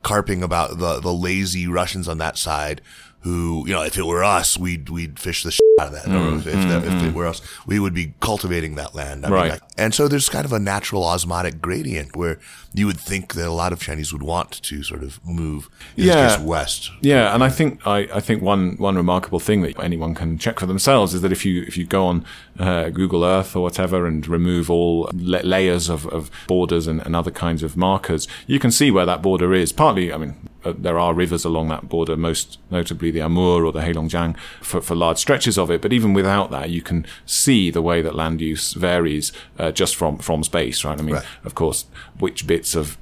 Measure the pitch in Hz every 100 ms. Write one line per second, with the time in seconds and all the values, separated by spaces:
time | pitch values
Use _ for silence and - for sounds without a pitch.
0 | - 104 101 92 90 85 76 85 87 67
1 | 87 87 90 92 95 92 87 87 87 98
2 | 85 80 78 - - 76 76 73 - -
3 | - _ 90 87 82 80 76 92 76 -
4 | 85 85 98 92 - - 90 85 69 85
5 | 82 71 92 85 85 - - - 73 73
6 | - 92 85 78 78 82 92 87 82 90
7 | 85 82 85 80 - - - 104 98 87
8 | 82 - - 104 92 87 80 76 71 76
9 | 71 71 69 95 85 76 _ - 110 107
10 | 147 143 127 - 147 113 98 101 - 101
11 | 85 87 87 87 90 80 82 90 147 87
12 | 71 73 85 78 - - - 92 101 82
13 | - 98 - - 85 82 87 85 - 78
14 | 76 80 71 87 - - - 73 71 69
15 | 67 - 85 85 80 76 - _ - -
16 | 180 165 127 104 76 82 67 - - -
17 | 143 139 110 110 131 131 151 - - 101
18 | 101 101 - 110 92 101 90 - 101 95
19 | 90 90 - 87 - 107 80 - 82 85
20 | 80 80 82 80 113 113 92 95 135 135
21 | 95 90 92 95 98 90 85 90 85 95
22 | 92 87 - - - - 92 87 82 85
23 | 92 87 87 95 95 95 87 85 92 92
24 | 85 78 76 85 87 87 82 85 87 82
25 | 82 90 87 90 90 92 95 87 82 80
26 | 76 80 76 - - 92 87 85 80 80
27 | - 85 85 - 85 82 80 82 92 95
28 | - 82 - - - 135 131 117 147 95
29 | 90 85 95 92 90 92 85 - 156 98
30 | 87 76 78 69 - - - 85 90 85
31 | 87 85 90 85 82 82 80 78 65 82
32 | 80 80 82 76 - - - 90 82 82
33 | 82 80 78 85 90 87 82 78 82 82
34 | 80 85 85 82 - - - 90 - 85
35 | 82 82 - 139 120 98 85 85 - 123
36 | 110 98 95 101 92 67 107 85 - 85
37 | 82 - - - - 123 90 82 82 85
38 | 80 78 80 80 80 76 - 85 90 90
39 | 85 76 76 - - - 82 76 92 -
40 | 82 76 - 80 78 87 67 - 76 76
41 | 76 73 - - - - 80 - - -
42 | - - 92 - 73 82 - 82 73 -